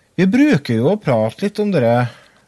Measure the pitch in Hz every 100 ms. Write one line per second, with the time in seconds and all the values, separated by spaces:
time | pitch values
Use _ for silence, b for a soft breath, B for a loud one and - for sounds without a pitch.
0 | b - 190 254 294 180 - 113 131 214
1 | - 117 110 - 202 208 208 170 117 120
2 | 120 B B B